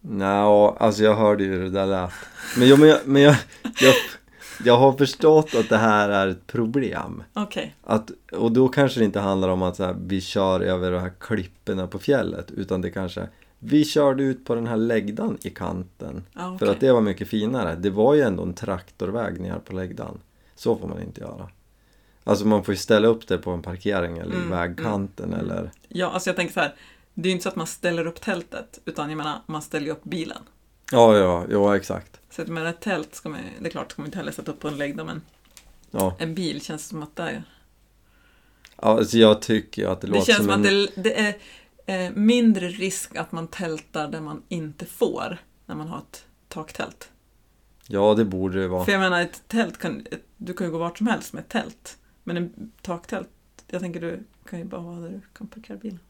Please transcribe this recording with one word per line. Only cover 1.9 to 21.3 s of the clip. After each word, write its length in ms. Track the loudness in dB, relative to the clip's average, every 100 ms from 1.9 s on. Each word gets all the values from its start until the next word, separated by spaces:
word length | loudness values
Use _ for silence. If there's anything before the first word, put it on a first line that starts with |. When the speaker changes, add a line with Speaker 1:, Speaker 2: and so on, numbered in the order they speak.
| -2 -4 -8 -18 -16 -8 4
Speaker 1:
Men, 100 | 8
jo, 100 | 10
men, 120 | 10
jag, 100 | 8 6
men 160 | 8
jag, 140 | 8 8 4 -12 -12 4
jag, 120 | 6 6 2 -12 _ _ -20 -4
jag 140 | 4 8
har 160 | 8
förstått 640 | 6 0 4 6 6 6 0
att 140 | 2
det 80 | 4
här 320 | 4 4 4
är 180 | 2 2
ett 200 | -2 _
problem. 760 | -4 -2 0 -2 -4 -8 -12 -12
Speaker 2:
Okej. 420 | -8 -8 -8 -10 -14
Speaker 1:
Att, 280 | -2 -2 -2 -18 _
och 200 | -2 0
då 160 | 4 4
kanske 320 | 4 0 2
det 60 | 0
inte 140 | 0
handlar 300 | -2 0 0
om 120 | 0
att 140 | -2 -2
så 80 |
här, 120 | -4 -4
vi 220 | -4 -6
kör 380 | -4 0 0 2
över 320 | 0 -2 -2
de 80 | -2
här 120 | -4 -10
klipporna 680 | -6 -6 -6 _ -8 -6 -6
på 120 | -8
fjället, 520 | 0 0 0 -6 -10
utan 300 | -10 -4 -4
det 100 | -4
kanske, 380 | -6 -8 -8 -12 _ _ _
vi 260 | 0 2 2
körde 380 | 2 2 2
ut 220 | -2 -4 -4
på 100 | -4
den 120 | -2
här 100 | -2
läggdan 600 | 0 0 -2 -4 -6 -6
i 80 | -10
kanten. 760 | -8 -6 -6 -10 _ -12 -12 -14
Speaker 2:
Ja, 60 | -14
Speaker 1:
För 260 | -12 -4 -2
Speaker 2:
okej. 40 |
Speaker 1:
att 100 | 2
det 120 | 4
var 100 | 4
mycket 260 | 4 -2 -6
finare. 480 | -4 -2 -2 -4 -2
Det 140 | -4
var 240 | 2 4
ju 80 | 4
ändå 220 | 2 0
en 100 | -6
traktorväg 840 | -8 -8 -8 -10 _ -8 -6 -6 -6
ner 200 | -8 -10
på 140 | -10
läggdan. 460 | -10 -10 -10 -12 -14 _ _ _ _
Så 220 | -2 -2
får 100 | -4
man 140 | -10
inte 200 | -12 -14
göra. 280 | -14